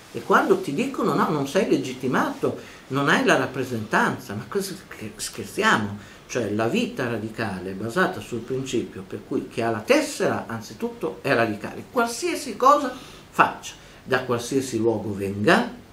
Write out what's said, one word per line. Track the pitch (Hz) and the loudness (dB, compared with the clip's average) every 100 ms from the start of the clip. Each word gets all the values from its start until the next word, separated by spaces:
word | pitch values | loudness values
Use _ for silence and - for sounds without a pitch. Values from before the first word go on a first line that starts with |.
| - | -12
è | 117 | -6
quando | - 226 294 - | 4 4 6 2
ti | - | 2
dicono: | 139 269 - 208 | -2 -2 0 2
"No, | 147 214 | 2 2
non | 151 135 | 0 0
sei | 190 - | 2 4
legittimato, | 139 131 120 127 180 285 - 131 - - - - | 2 0 -4 0 0 0 -2 -2 -4 -10 -16 -4
non | 135 143 | 0 4
hai | 226 | 4
la | 233 147 | 6 4
rappresentanza". | 123 139 123 117 107 202 214 120 - | 2 -2 -4 -4 0 2 2 0 -6
Ma | 101 - | -8 -4
cosa, | 202 190 | -4 -4
scher-, | - - - 107 - | -8 -14 -12 -12 -8
scherziamo? | - - 98 - 220 147 104 101 - - - | -10 -8 -6 2 4 4 2 -6 -12 -18 -6
Cioè | 131 101 | -2 0
la | 104 117 | 2 2
vita | 208 233 - 123 | 2 0 -2 -2
radicale | 113 110 - 107 92 92 | -2 -4 -4 -4 -4 -6
è | |
basata | 98 113 175 180 - | -6 -2 2 0 0
sul | - 117 | -6 -8
principio | - 131 131 117 - 95 | -4 -6 -2 -2 -2 -8
per | - 110 - | -10 -10 -4
cui | 139 - | -4 -4
chi | - | -2
ha | 117 | -2
la | 107 | 0
tessera | - 302 285 - 165 110 - | 4 4 2 0 0 0 -4
anzitutto | 113 - 110 233 - 123 - | -8 -10 -8 -8 -4 -6 -4
è | 139 | 0
radicale, | 123 113 101 - - - | 2 2 0 -8 -10 -4
qualsiasi | 247 233 240 349 285 262 202 | 0 0 0 -2 -4 -6 4
cosa | 254 302 262 - - - - | 6 6 4 -6 -14 -18 -2
faccia, | - 147 - - - - - | 2 2 0 -12 -16 -20 -14
da | - 127 127 | -2 0 2
qualsiasi | 117 - 135 - 113 | -2 0 0 0 0
luogo | 113 107 107 | 2 2 -2
venga | 98 98 98 123 214 247 - - | -4 -4 0 4 4 2 -6 -18